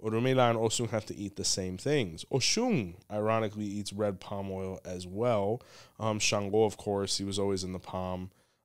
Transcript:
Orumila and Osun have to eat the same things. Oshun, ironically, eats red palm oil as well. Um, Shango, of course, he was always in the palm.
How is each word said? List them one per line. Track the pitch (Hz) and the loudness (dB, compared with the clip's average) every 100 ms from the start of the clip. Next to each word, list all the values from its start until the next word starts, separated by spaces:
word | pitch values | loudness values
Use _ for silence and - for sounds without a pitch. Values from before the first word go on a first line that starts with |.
Orumila | 110 110 127 131 120 | -2 2 4 6 6
and | 113 | 4
Osun | 113 - 117 | 2 0 -2
have | 110 - | -2 -4
to | 92 | -6
eat | 101 - | -8 -4
the | |
same | 87 - 92 92 | -2 0 -2 -4
things. | 139 147 95 80 - | 0 0 0 -6 -2
Oshun, | 131 - - 254 175 90 87 - | 0 2 2 2 2 0 -8 -8
ironically, | 104 107 113 110 104 | -2 2 2 0 -2
eats | 104 101 98 | -4 -4 -4
red | 98 104 95 | -2 0 -2
palm | - 101 98 | -6 -6 -6
oil | 95 95 92 | -6 -6 -8
as | 87 90 90 | -8 -8 -6
well. | 98 120 110 98 120 - - - - | 0 2 2 2 -2 -6 -20 -18 -4
Um, | 110 107 | -2 2
Shango, | - 107 101 107 | 2 2 2 4
of | 107 - | 4 2
course, | 107 101 98 - | -2 0 0 -2
he | |
was | 98 98 | -2 0
always | 101 95 | 0 0
in | 92 | -2
the | 92 | -8
palm. | - 92 92 92 92 _ _ _ | -6 -6 -4 -6 -8 _ _ _